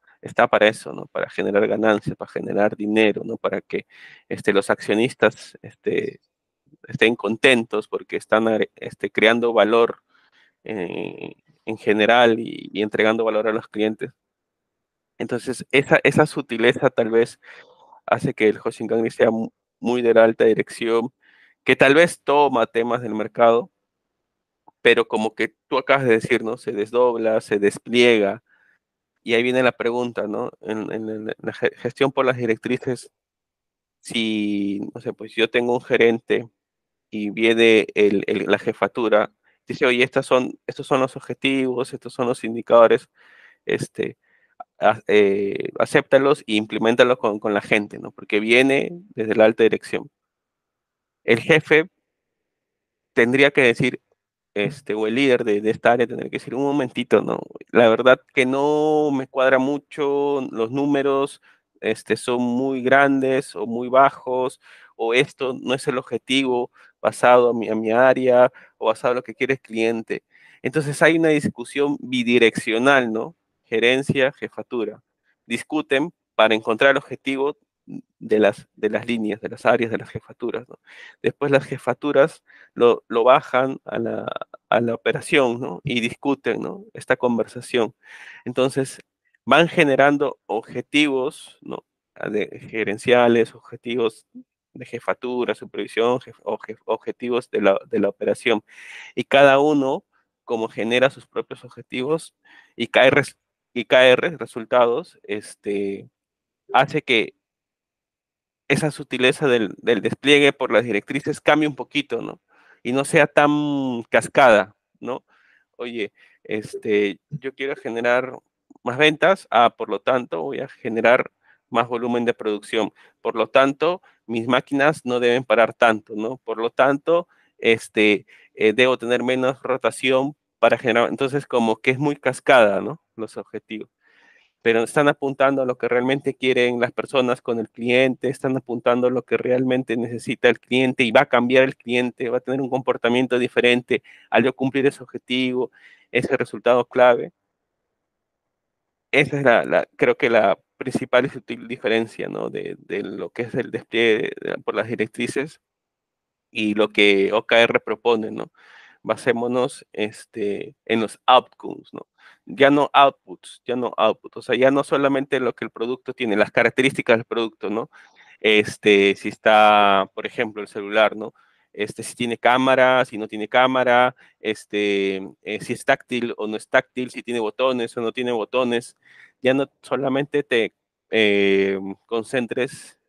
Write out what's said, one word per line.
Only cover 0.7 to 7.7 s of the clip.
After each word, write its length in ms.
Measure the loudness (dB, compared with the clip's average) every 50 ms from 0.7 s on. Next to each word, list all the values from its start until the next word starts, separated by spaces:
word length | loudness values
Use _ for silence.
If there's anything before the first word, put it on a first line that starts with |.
| 2 0 -8 -14 -14
¿no? 140 | -14 -14
Para 240 | -10 -8 -8 -8 -8
generar 360 | -6 -6 -4 -2 0 0 0 0
ganancias, 480 | 0 0 0 0 0 0 -2 -6 -10
para 140 | -10 -12 -12
generar 460 | -10 -10 -8 -6 -2 -2 -2 -2 -2
dinero, 460 | -4 -6 -2 0 2 2 2 0 -2 -6
¿no? 120 | -10 -10
Para 240 | -8 -6 -6 -6 -8
que, 260 | -8 -8 -10 -10 -10 _ _ -20 -20 -20 -20 -20 _ -14
este, 240 | -14 -6 -2 0 0
los 180 | 0 0 0
accionistas, 880 | -2 -2 -2 -2 0 0 0 -2 0 0 0 0 0 -2 -12 -20 -20 -20 -20
este, 580 | -20 -20 _ -8 -6 -4 -4 -4 -6 -10 _ _ _ _ _ _ _ _ _ _ _ _ _ -18 -10
estén 260 | -4 0 0 0 0
contentos 720 | 0 -4 -6 -2 2 2 4 4 2 0 -2